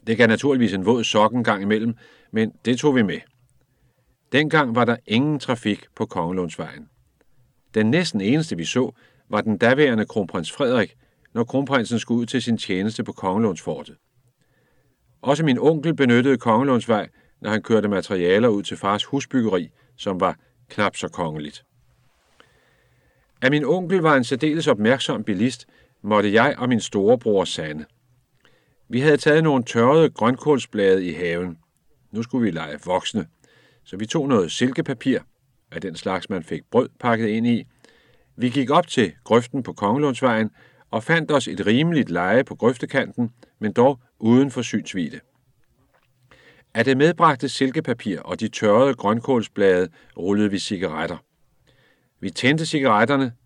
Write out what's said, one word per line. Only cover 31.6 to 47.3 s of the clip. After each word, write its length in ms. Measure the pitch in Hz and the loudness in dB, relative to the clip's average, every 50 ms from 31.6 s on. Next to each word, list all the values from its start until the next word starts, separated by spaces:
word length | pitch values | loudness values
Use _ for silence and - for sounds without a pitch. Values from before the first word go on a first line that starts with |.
| _ _ _ _ _ _ _ _ _ _ | _ _ _ _ _ _ _ _ _ _
Nu 120 | - 107 113 | -10 -10 -8
skulle 200 | - - 131 117 | -6 -2 -2 -2
vi 80 | 101 | 0
lege 280 | 85 78 78 76 73 76 - | -2 -4 -8 -10 -12 -14 -6
voksne, 420 | 87 90 92 - - - 101 85 80 _ _ _ _ _ _ _ _ _ _ _ | -2 -2 -2 -2 -4 -6 -6 -6 -6 _ _ _ _ _ _ _ _ _ _ _
så 140 | - - 95 | -16 -10 -10
vi 80 | 110 | -10
tog 220 | 110 - 165 139 139 | -4 -4 -4 0 2
noget 240 | 135 110 90 80 | 2 2 2 0
silkepapir, 680 | - - 123 127 131 - 160 - - - - 135 123 85 - _ _ _ _ _ _ _ _ _ | -2 -2 -2 -2 0 -2 -6 -6 -6 -4 -2 -2 -2 -2 -2 _ _ _ _ _ _ _ _ _
af 100 | - - | -16 -12
den 140 | - 95 82 | -12 -10 -12
slags, 340 | 80 - 101 92 90 - - | -8 -6 -4 -4 -4 -4 -6
man 140 | 101 90 80 | -8 -8 -8
fik 180 | - 92 78 - _ | -8 -10 -12 -10 _
brød 180 | - 117 131 - _ _ | 0 0 0 0 _ _
pakket 280 | - 120 117 110 113 107 | 0 0 0 0 0 -2
ind 200 | 107 113 117 120 | -2 0 0 0
i. 200 | 120 107 - _ _ _ _ _ _ _ _ _ _ _ _ _ _ | 0 0 -2 _ _ _ _ _ _ _ _ _ _ _ _ _ _
Vi 140 | - 113 127 | -4 -4 -2
gik 200 | 123 143 131 113 | 0 -2 0 2
op 180 | 143 170 175 - | 2 2 2 2
til 260 | - - 113 87 - _ _ | 0 0 0 0 -2 _ _
grøften 400 | - 107 120 120 - - 139 120 | 2 2 2 2 0 -8 -8 -8
på 100 | - 82 | -8 -8
Kongelundsvejen 760 | - 104 101 113 139 151 143 127 - 135 127 113 110 110 104 _ _ _ _ _ _ _ _ | -4 -2 0 0 2 0 -2 -2 0 0 0 2 2 -2 -2 _ _ _ _ _ _ _ _
og 120 | - 113 107 | -8 -6 -2
fandt 280 | - 165 170 156 - | 0 0 0 0 0
os 160 | 151 135 - - | 0 0 0 -2
et 180 | - 92 95 | -6 -4 0
rimeligt 440 | 98 110 123 156 170 170 147 110 - | 2 2 2 2 2 2 0 0 0
leje 340 | 85 87 90 90 104 127 139 | -2 -2 0 2 2 2 2
på 120 | - - | 0 -6
grøftekanten, 800 | - - 117 131 - - - - 139 110 - - - 120 113 _ _ - _ _ _ | -2 0 0 0 -2 -8 -4 -2 -4 -4 -4 -4 -6 -6 -6 _ _ -20 _ _ _
men 140 | 107 107 - | -6 -4 2
dog 260 | - 120 135 143 - _ _ _ _ | 4 4 4 4 0 _ _ _ _
uden 320 | - 110 120 127 139 139 | 2 4 4 6 4 2
for 100 | 123 131 | -2 -6
synsvidde. 580 | 117 - - 107 - - - 95 82 71 - - _ _ _ _ _ _ _ _ _ _ _ _ _ _ _ _ _ _ _ _ _ _ _ _ _ - _ _ _ _ _ | -6 -4 -4 -6 -6 -6 -6 -6 -6 -6 -8 -14 _ _ _ _ _ _ _ _ _ _ _ _ _ _ _ _ _ _ _ _ _ _ _ _ _ -20 _ _ _ _ _
Af 120 | 107 117 | -2 2
det 120 | 131 135 127 | 2 4 4
medbragte 520 | 143 165 175 165 170 160 | 4 2 4 4 4 4